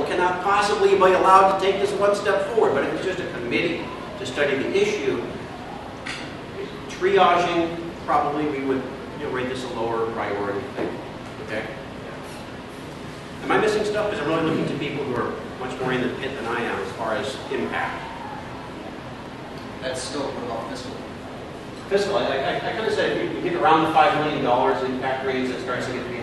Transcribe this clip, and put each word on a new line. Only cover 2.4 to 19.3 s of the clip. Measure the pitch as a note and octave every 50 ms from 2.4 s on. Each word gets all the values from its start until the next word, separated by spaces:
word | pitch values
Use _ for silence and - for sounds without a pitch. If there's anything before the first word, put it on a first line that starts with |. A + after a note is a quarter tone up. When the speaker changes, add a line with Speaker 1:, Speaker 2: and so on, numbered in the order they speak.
| - -
Speaker 1:
forward. | A4+ A4 - - -
But | - -
if | - -
it's | - -
just | F#4+ - -
a | - -
committee | - - - A#2+ - - - - - - - - - - - - - -
to | B2+
study | - - D3 C#3+ C3 C3
the | - A#2 - F#3
issue, | G3+ G#3 G#3+ G#3+ - - F#3+ F3 A#2 - - - - - - - - - - - - - - - - - - - - - - - - - - - - - - - - - -
triaging, | - - F3+ G3 G3 F#3+ F3+ F3 F3 F3 F3 F3 E3+ E3+ E3 E3 E3+ E3+ E3+ E3+ - - -
probably | D#3+ D3+ D3+ D3 D3 D3 D3+ D3+
we | D3 C3+ C3+ C3+
would, | C3+ C3+ B2+ - - - - - - - D3+
you | D3
know, | C#3+
rate | B2+ B2+ B2+ B2+
this | C3 B2+ B2+
a | A#2+
lower | A#2 A#2 A2+ A#2 A#2 A2+ A2+ A2+
priority | A2 A2 G#2 G2+ G2+ G2+ G2+ G2 G2 G2 F#2+ - -
thing. | - - - - - - - - - - - - - -
Okay? | - A2 A2 - - - - - - - - - - - - - - - - - - - - - - - - - - - - - - - - - - - - -
Am | -
I | - G3+
missing | A3 G#3+ G#3 G#3 -
stuff? | - G#3 G#3+ G#3 -
'Cause | - -
I'm | -
really | D#3+ D#3+ D#3+ D#3+ -
looking | - - -
to | D3 D3
people | C#3+ D3 C#3 - - -
who | - -
are | - - - - - - - - - B2+
much | - - -
more | C3 B2+
in | B2+ B2
the | A#2+ - - -
pit | C3 C3 -
than | G#2+ -
I | A#2 A#2 A#2
am | A2+ A#2 - -
as | - - - -
far | A2 A2 G#2+
as | G#2 G2+ - - - - -
impact. | - A#2+ A#2 - - E2+ E2+ - - - - - - - - - - - - - - - - - - - - - - - - - - - - -